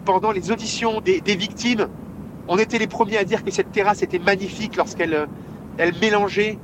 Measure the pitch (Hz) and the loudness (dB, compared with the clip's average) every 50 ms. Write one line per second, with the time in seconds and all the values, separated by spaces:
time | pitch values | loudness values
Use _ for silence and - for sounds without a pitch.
0 | 190 202 185 185 196 220 214 185 170 170 226 190 226 214 - - 233 226 220 214 | 2 4 2 4 4 2 0 0 0 -2 -2 -2 -2 -6 -4 -2 -2 0 -2 0
1 | - 175 190 165 160 196 208 180 208 - - - - 240 247 214 175 - - - | 2 2 2 2 2 0 0 0 -2 -6 -6 -2 0 0 2 2 0 -2 -4 -12
2 | - - - - - - - - - - 175 196 220 220 240 220 220 - - - | -14 -14 -14 -14 -14 -14 -14 -12 -4 0 2 2 2 2 2 0 0 -2 0 0
3 | 233 196 220 214 196 175 220 202 - 190 185 - 185 - - 214 196 202 202 - | 0 2 2 0 2 2 0 -2 -2 -2 -2 -2 -2 0 0 2 4 4 2 2
4 | 185 170 - 180 180 202 202 190 202 180 - - 214 180 - 175 165 - - - | 0 -2 0 2 4 2 2 2 0 -8 -6 -6 -8 -4 0 0 -2 0 0 -2
5 | 170 165 160 147 151 147 - - - - - - - - - - 165 175 170 170 | 0 2 2 0 0 -2 -8 -14 -14 -14 -14 -14 -14 -10 -2 2 2 2 4 4
6 | 202 220 208 208 202 190 160 196 208 214 208 202 | 2 4 4 4 4 2 2 2 0 0 0 -6